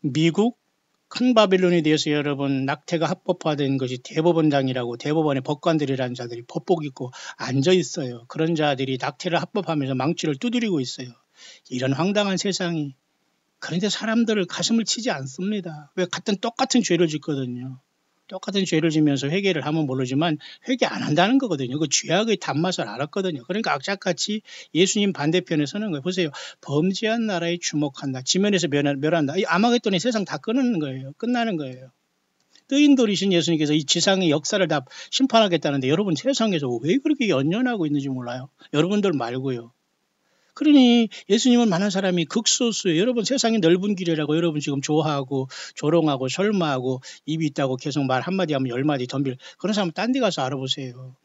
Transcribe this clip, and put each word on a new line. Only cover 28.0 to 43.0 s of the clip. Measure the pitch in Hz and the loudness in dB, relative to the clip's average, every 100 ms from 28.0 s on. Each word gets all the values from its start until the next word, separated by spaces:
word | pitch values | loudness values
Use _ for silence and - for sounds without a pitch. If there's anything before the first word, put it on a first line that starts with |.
| 135 131 | -8 -6
지면에서 | 127 185 202 196 165 | -2 0 2 2 2
멸한-, | 143 143 139 | 0 0 0
멸한다." | 151 170 143 170 | 0 0 0 -2
이 | |
아마겟돈의 | 196 170 233 240 226 185 | 0 2 4 2 2 0
세상 | 240 226 | 0 -2
다 | 190 - | -4 -8
끊는 | - 240 254 202 | -4 0 0 0
거예요. | 147 131 135 147 | -2 -6 -12 -8
끝나는 | 226 247 226 175 | -4 -2 -2 -4
거예요. | 139 127 131 _ _ _ _ _ _ _ _ | -6 -10 -18 _ _ _ _ _ _ _ _
뜨인 | 269 294 | 4 6
돌이신 | 269 226 190 196 | 6 6 2 2
예수님께서 | 175 143 160 151 | 2 2 2 2
이 | 151 | 2
지상의 | 139 175 165 190 180 | 2 0 2 4 4
역사를 | 147 - 208 175 | 2 0 0 2
다 | 156 131 - - | 0 -4 -18 -8
심판하겠다는데 | - 262 226 214 170 156 139 131 | 0 4 4 4 2 2 0 2
여러분, | 160 208 | 2 2
세상에서 | 151 247 277 226 170 139 120 | 0 0 0 2 0 0 -2
왜 | 135 247 | 0 0
그렇게 | 311 302 220 | 2 0 2
연연하고 | 139 139 196 254 233 | 2 2 0 0 0
있는지 | 156 147 139 | 0 -2 -2
몰라요? | 131 120 123 131 _ - | -6 -6 -8 -10 _ -4
여러분들 | 147 170 208 196 | 0 2 2 0
말고요. | 147 120 127 135 123 117 _ _ _ _ _ _ _ _ - | 0 -2 -4 -4 -6 -8 _ _ _ _ _ _ _ _ -2
그러니 | 302 294 247 240 226 - - | 6 8 8 6 2 -4 -2
예수님은 | 208 254 240 233 | 2 4 4 4
많은 | 170 202 | 2 0
사람이 | 185 196 180 156 | 0 0 0 0
극소수예요. | 226 226 - 240 214 196 160 | 0 0 0 0 0 0 2